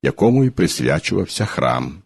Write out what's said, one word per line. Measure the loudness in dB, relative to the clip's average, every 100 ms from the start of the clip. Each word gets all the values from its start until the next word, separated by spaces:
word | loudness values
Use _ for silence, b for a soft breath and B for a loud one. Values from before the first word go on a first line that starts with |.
якому | -4 2 4 4
й | 2
присвячувався | 2 0 0 0 0 0 -2 -2 -4 -4
храм. | 0 0 0 -4 -10